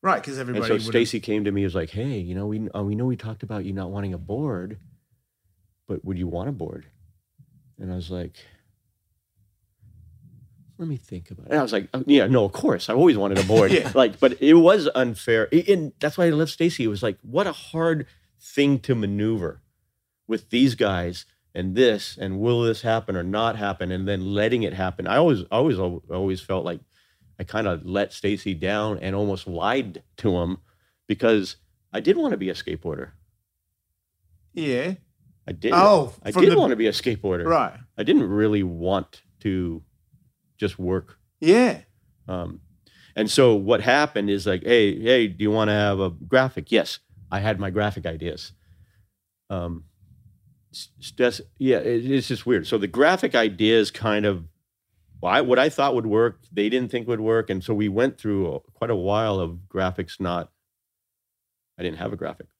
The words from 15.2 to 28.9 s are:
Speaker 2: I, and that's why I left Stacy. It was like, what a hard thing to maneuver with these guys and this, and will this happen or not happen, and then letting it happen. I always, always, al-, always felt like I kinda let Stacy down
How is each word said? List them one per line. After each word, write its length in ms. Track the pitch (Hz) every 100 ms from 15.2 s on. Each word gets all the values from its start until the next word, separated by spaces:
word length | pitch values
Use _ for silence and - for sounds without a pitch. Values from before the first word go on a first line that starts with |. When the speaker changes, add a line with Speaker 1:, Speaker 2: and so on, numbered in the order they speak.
| - 113 107
Speaker 2:
I, 100 | 160 175
and 260 | 190 151 -
that's 180 | 151 -
why 100 | 170
I 40 |
left 200 | 151 160
Stacy. 320 | - 170 -
It 40 | 117
was 160 | 101
like, 140 | 113 92
what 260 | 107 135 202
a 40 |
hard 520 | 151 - 160 165 160 127 _ _ _
thing 400 | - - 143 139
to 160 | - 120
maneuver 680 | 101 101 110 110 85 - _ _ _ _ _ _ -
with 220 | 110 _
these 260 | 120 135 123
guys 500 | 107 92 87 87 - _ _ -
and 200 | 92 95
this, 420 | 123 107 - -
and 220 | 95 95
will 240 | 113 120
this 180 | 117 110
happen 340 | 117 113 107 92
or 80 |
not 320 | 87 104 113 110
happen, 360 | 101 95 90
and 160 | 92 95
then 260 | 98 92
letting 300 | 101 110 120
it 100 | 101
happen. 320 | 92 92 87 90
I 100 | 120
always, 260 | 170 113 87
always, 260 | 110 151 98
al-, 240 | 92 85 -
always 320 | 87 98 92
felt 240 | - 95 82
like 140 | 85 _ _ _ _ _ _
I 40 |
kinda 360 | 95 107 104 85
let 280 | 85 98 101
Stacy 420 | - 101 101 104 85
down 420 | 90 104 107